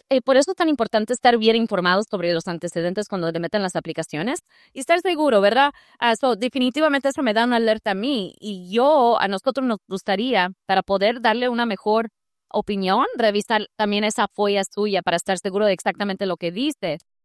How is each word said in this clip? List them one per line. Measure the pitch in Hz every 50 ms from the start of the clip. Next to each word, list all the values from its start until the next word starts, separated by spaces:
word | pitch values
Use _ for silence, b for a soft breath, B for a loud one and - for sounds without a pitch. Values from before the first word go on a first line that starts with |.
| - _
eh, | 277 262 -
por | 262 269 262
eso | 285 - 370
es |
tan | - 349 320
importante | 302 - 226 - - 214 214 214 247
estar | - - 247 233
bien | 226 220 226 226
informados | 233 233 214 208 185 175 180 180 196 214 -
sobre | - 185 170 175 170
los | 165 - 190
antecedentes | 170 165 - 170 - 170 165 175 185 208 208
cuando | - 208 185 165 165
le | 165 170
meten | 170 170 - 208 196
las | 185 -
aplicaciones | 160 - 165 151 - 160 - - 147 170 240 302 370 - b b b b b b
y | -
estar | 262 - 339 359
seguro, | 349 370 349 294 311 285 233 202 196
¿verdad? | 202 226 254 277 285 b b b b b b
Ah, | - 240 226
so, | - - 254 233
definitivamente | 190 233 254 - 277 247 254 - 302 311 302 277 285 247 277
eso | 269 - 277
me | 226 208
da | 220 233
una | 247 247
alerta | 233 233 220 220 220 - 214
a | 196
mí | 190 214 277 285 226 185 139 - _
y | - 214 202 185 180 180
yo, | 196 226 254 285 311 294 247 233 233 -
a | - 196
nosotros | 202 190 - 269 220 277 262
nos | 247 220 - - -
gustaría, | 190 185 - - 196 190 240 262 240 196 180 185 185 - _
para | - 190 190 -
poder | - 196 190 196 214 240 247
darle | 226 226 214 240 247 247
una | 240 233 240
mejor | 233 196 - - 214 214 226 226 220 - _ _ _ _ _ _ _
opinión, | - 214 202 - 208 196 190 185 196 233 294 466 -
revisar | 262 226 214 202 208 202 - 226 214 202 - _
también | - 214 202 208 208 214
esa | 214 - - 214 -
folla | - - 208 202 202 202 196
suya | - - 202 208 208 190 180 170
para | 185 165 175
estar | - - 190 180
seguro | - 202 185 202 214
de | 208 190
exactamente | - - 202 185 - 208 202 190 - 208
lo | 190 175 -
que | - 170
dice | 175 214 269 311 285 - - 170 147 160 - _ _ _ _